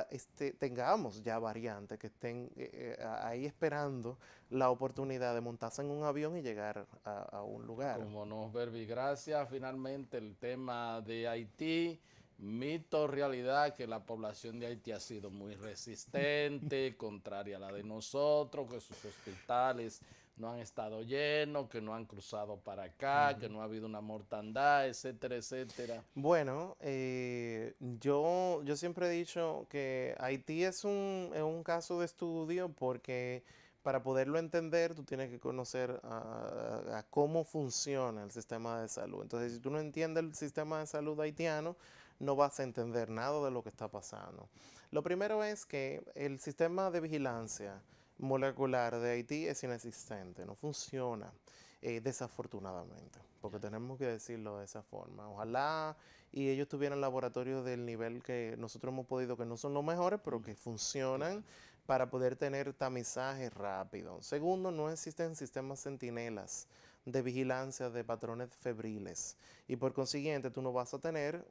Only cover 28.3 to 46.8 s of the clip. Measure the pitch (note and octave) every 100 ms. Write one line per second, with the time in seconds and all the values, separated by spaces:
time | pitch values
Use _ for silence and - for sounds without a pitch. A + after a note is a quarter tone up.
28.3 | F3+ F#3 E3 C#3+ D3 F3 E3+ F3 E3+ E3+
29.3 | F3 E3 D3+ - C#3+ C3+ C3 B2+ - B2+
30.3 | C3+ C3 D#3 F#3 F#3 G#3 G3+ G3 F#3+ F3
31.3 | D#3 D#3 E3 E3 E3+ E3 F3 E3+ - E3+
32.3 | E3 D#3+ F3+ F3+ D3+ B2+ A#2+ - B2+ B2
33.3 | B2+ - - - _ C#3 C3+ B2+ C3 C3
34.3 | D3+ E3 E3+ E3 E3+ E3 D#3+ C3+ C3 C3
35.3 | A#2+ B2+ B2+ B2 B2+ B2+ B2+ - A2+ A2+
36.3 | A2+ A2+ A2+ A2+ A2+ A2+ A2 - - D3
37.3 | E3 D#3 D#3+ C3+ - C#3+ C#3 B2+ A2 G2+
38.3 | A#2 G#2+ A#2 A#2 A#2 A2 - G2+ F#2+ A2
39.3 | A#2 A#2+ A#2 C3 D3 D3+ D3 D#3+ D#3+ D#3+
40.3 | D#3 D3 D#3 D#3 D#3 D3+ D3+ D3 D3+ D3+
41.3 | D3+ E3 D3+ D#3+ F3 - - - - C#3
42.3 | C#3 C#3+ - C3 A#2 A#2 A#2 A2 A2 B2+
43.3 | D3+ C#3 B2+ A2 - G#2+ G#2 - A2 F#2
44.3 | F#2 G#2+ - - - - D3+ D#3 F3+ G#3
45.3 | G#3+ G#3+ G#3 - C#3+ C3+ D3 - - C#3+
46.3 | C3 - C3+ E3 F3+